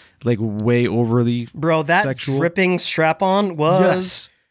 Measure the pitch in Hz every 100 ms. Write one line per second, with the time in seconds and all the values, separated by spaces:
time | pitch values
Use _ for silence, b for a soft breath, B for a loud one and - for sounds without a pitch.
0 | b b 120 107 113 104 110 120 120 110
1 | 117 120 120 120 117 139 160 160 151 175
2 | 139 135 143 135 170 170 180 180 - -
3 | 160 160 190 190 202 160 151 185 185 185
4 | 185 - - _ _